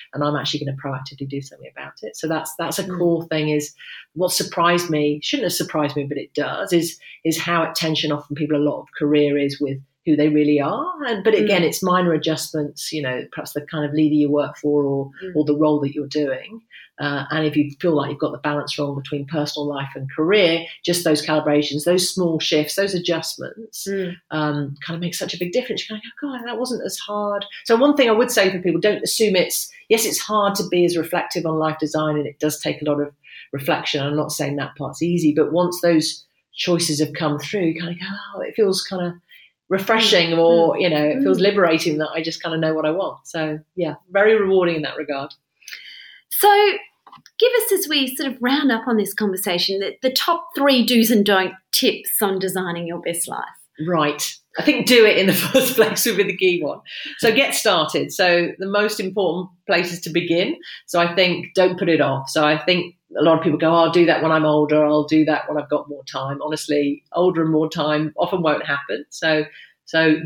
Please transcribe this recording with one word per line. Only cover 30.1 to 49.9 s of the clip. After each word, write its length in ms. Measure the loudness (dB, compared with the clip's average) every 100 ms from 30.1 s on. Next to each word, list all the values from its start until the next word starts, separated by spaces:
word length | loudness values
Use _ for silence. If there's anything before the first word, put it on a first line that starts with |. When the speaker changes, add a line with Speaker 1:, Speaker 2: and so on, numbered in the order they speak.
| -4
Speaker 1:
hard 360 | -2 0 2 0
to 100 | 0
be 160 | 2
as 120 | 2 2
reflective 500 | -2 -4 -4 -4 -2
on 120 | 0
life 200 | -2 -2
design 380 | -4 -2 0 -2
and 100 | -4
it 140 | -4
does 180 | -4 -2
take 240 | -6 -4
a 20 |
lot 160 | -2 -2
of 120 | -4 -8 _ -20 -12
reflection. 500 | -6 -2 -2 -2 -4
I'm 140 | -2 -2
not 160 | -4
saying 240 | -4 -4 -4
that 180 | -8 -8
part's 260 | -10 -4
easy, 300 | -2 2 2
but 180 | 2 2
once 280 | 2 0 0
those 440 | 2 2 2 -6 _ _ _
choices 440 | -6 0 0 0 -2
have 140 | -2
come 260 | -2 -4 -4
through, 280 | -4 -2 -2
you 140 | -2
kind 120 | -6
of 80 | -8
go, 60 | -8 -10 -12
"Oh, 60 | -10
it 160 | -6 0
feels 260 | 2 0
kind 240 | -4 -6 -6
of 60 | -8 _ -20 _ _ -4
refreshing," 600 | -2 2 2 4 4 4
Speaker 2:
Mm. 80 | 4
Speaker 1:
or, 360 | 6 6 4
Speaker 2:
Mm. 60 | 2
Speaker 1:
you 80 | 0
know, 140 | 2
"It 180 | 2 2
feels 160 | 2 4
Speaker 2:
Mm. 40 |
Speaker 1:
liberating 560 | 2 4 4 2 0 -2
that 120 | -2
I 100 | -4
just 200 | -6 -6
kind 120 | -4
of 60 | -2
know 140 | 0
what 120 | 0 0
I 40 |
want." 360 | -2 -4 -8 -10
So, 320 | -6 -4 -6 -10 -6
yeah, 180 | -4 -6 _
very 240 | 2 4
rewarding 400 | 4 4 4 4
in 80 | 0
that 140 | -4 -6
regard. 360 | -6 -8 -8 -14 _ _ -18 -18 -18 -20 -20 -20 _
Speaker 2:
So 180 | 2 6 6 6 2 -8 _ -20 -20 _ 2
give 140 | 2 4
us, 100 | 2
as 160 | 0 0
we 260 | -2 -2
sort 180 | -4 -6
of 60 | -2
round 300 | 0 2 2
up 140 | 0 0
on 100 | 0
this 180 | 0
conversation, 640 | -2 -2 -2 -2 -2 -2 -2
the, 160 | -4